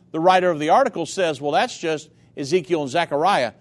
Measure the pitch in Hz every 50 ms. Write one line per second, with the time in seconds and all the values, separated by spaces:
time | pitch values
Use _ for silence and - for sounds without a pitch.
0 | _ _ - 160 165 185 185 185 180 180 170 147 151 151 185 240 277 240 - 175
1 | 165 - - 196 185 165 151 123 143 147 151 180 226 240 - - - 160 156 147
2 | - _ _ _ _ _ - - 147 131 165 190 160 - 175 156 147 131 123 170
3 | 165 - 147 143 160 190 202 160 127 110 - _